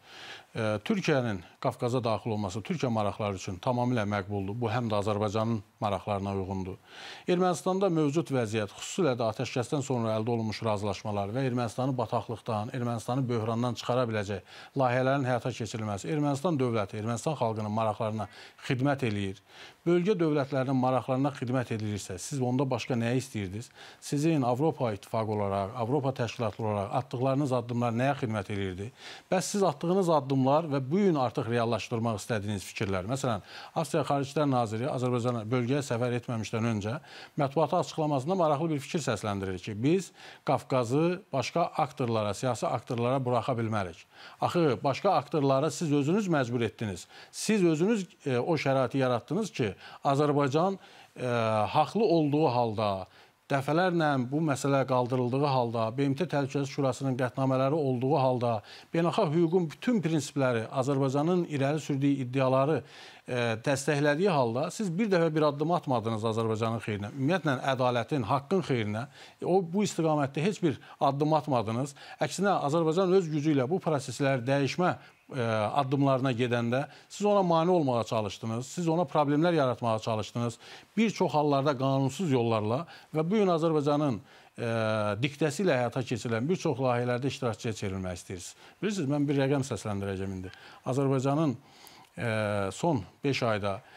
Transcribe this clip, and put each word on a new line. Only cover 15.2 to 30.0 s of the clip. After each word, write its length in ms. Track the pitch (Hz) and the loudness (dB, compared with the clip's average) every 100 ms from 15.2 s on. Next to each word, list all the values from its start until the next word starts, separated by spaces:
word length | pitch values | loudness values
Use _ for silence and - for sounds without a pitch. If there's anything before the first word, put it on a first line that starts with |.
| 127 | 0
həyata 240 | 123 131 | -2 -2
keçirilməsi 560 | 117 110 113 107 101 165 | -6 -6 -6 -4 -4 -4
Ermənistan 480 | 151 147 143 185 147 | -2 0 0 0 0
dövləti, 400 | 127 113 101 107 | 2 0 -2 -4
Ermənistan 400 | 110 117 160 143 | -4 -2 -4 -2
xalqının 360 | 113 107 107 107 | -2 -2 -2 0
maraqlarına 480 | 110 101 110 110 101 - - - - | 0 0 -2 -4 -6 -10 -20 -14 -4
xidmət 400 | 123 143 139 117 | 0 0 0 -2
eləyir. 360 | 101 98 95 _ - - - 170 | -2 -4 -6 _ -20 -20 -6 0
Bölgə 300 | 175 180 185 | 2 2 2
dövlətlərinin 560 | 160 147 139 135 131 | 2 0 0 0 2
maraqlarına 560 | 131 127 127 123 131 143 - | 2 2 2 0 0 0 -2
xidmət 340 | 120 131 117 113 | -2 -2 -2 -4
eləyirsə, 400 | 107 104 - 92 | -2 -4 -6 -10
siz 240 | - 143 | -8 -4
onda 240 | 123 127 135 | -2 0 0
başqa 300 | 120 - 120 | -2 -2 -2
nə 140 | 117 131 | 0 -2
istəyirdiniz? 480 | - 110 95 104 - - - - | -2 -6 -6 -8 -12 -18 -20 -18
Sizin 400 | - 143 160 156 | -6 0 2 2
Avropa 480 | 120 123 160 - 120 | 2 2 0 0 -2
İttifaqı 380 | 101 - 113 107 104 | -4 -4 -4 -2 0
olaraq, 400 | 101 98 98 123 | 0 0 -2 -4
Avropa 320 | 113 147 131 | -2 0 0
təşkilatı 520 | 135 117 - 110 - | -2 -4 -2 -4 -2
olaraq 340 | 110 104 98 139 | -2 -2 -2 -4
atdıqlarınız 560 | 139 123 135 135 147 127 | -4 -2 0 0 0 -2
addımlar 340 | 113 120 120 | -2 -2 0
nəyə 220 | 113 135 131 | 2 0 0
xidmət 320 | 117 107 95 | -2 -4 -4
eləyirdi? 400 | 101 98 92 107 - - - - | -4 -4 -6 -10 -12 -18 -18 -2
Bəs 240 | 185 - | -2 0
siz 80 | 208 | 0
atdığınız 480 | 180 139 170 190 | 0 0 0 2